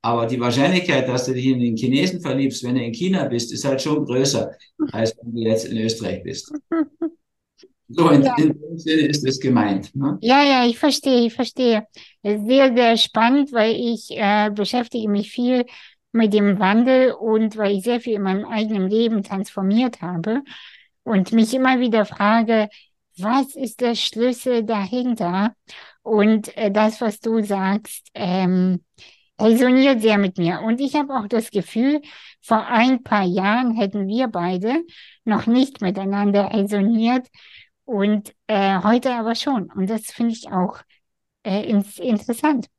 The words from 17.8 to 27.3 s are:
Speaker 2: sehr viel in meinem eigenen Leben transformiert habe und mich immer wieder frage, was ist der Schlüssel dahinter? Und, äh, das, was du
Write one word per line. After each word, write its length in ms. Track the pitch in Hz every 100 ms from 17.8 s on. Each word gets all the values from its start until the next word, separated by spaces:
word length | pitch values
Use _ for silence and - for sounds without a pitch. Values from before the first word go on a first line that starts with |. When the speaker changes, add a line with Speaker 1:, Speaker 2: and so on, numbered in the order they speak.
Speaker 2:
sehr 160 | 196 240
viel 140 | 233
in 80 | 208
meinem 220 | 196 190 208
eigenen 440 | 220 214 214 190
Leben 320 | 214 226 220
transformiert 800 | 190 196 190 - 190 214 254 233
habe 400 | 170 175 175 240 277 - - - _ _
und 300 | - 208 185
mich 200 | 226 220
immer 280 | 262 262 262
wieder 240 | 247 220 196
frage, 640 | - 202 226 226 226 208 - _ _ _ -
was 360 | 196 254 269 320
ist 260 | 262 -
der 140 | 247 233
Schlüssel 680 | - 220 240 247 262 240
dahinter? 920 | 214 220 190 247 247 226 175 185 208 - _ - - _
Und, 540 | - 214 208 220 214 -
äh, 140 | 214
das, 280 | 202 214 220
was 180 | 226 208
du 240 | 233